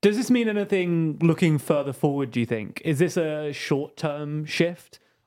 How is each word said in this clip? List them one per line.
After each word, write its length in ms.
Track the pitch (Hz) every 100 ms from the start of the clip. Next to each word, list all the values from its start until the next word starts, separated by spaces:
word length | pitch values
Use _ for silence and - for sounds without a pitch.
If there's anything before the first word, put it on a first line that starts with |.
Does 140 | 202 208
this 140 | 240
mean 180 | 247 226
anything 680 | 208 202 196 180 170 160 147
looking 380 | 165 160 170 156
further 340 | - 151 139
forward, 380 | 131 156 139 135
do 80 | 117
you 60 | 117
think? 340 | 117 101 -
Is 140 | 160 143
this 180 | 170 175
a 340 | 160 151 151
short-term 920 | 139 - 143 147 - 160 147 147 151 151
shift, 520 | - 170 175 - - _ _